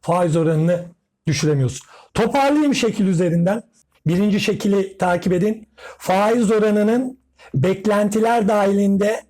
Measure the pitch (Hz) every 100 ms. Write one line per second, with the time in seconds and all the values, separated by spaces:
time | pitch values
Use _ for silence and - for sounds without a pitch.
0 | - 175 175 160 156 156 165 175 170 -
1 | _ _ - 139 151 147 127 - - -
2 | - - 226 277 277 294 302 277 233 202
3 | 196 175 175 170 170 220 - _ _ _
4 | - 175 208 202 202 208 214 196 190 -
5 | 180 175 180 180 202 214 - _ - -
6 | - 185 208 233 214 220 214 208 208 233
7 | 262 - _ _ - - 175 190 214 202
8 | 208 214 226 240 208 208 202 202 202 196
9 | 202 226 -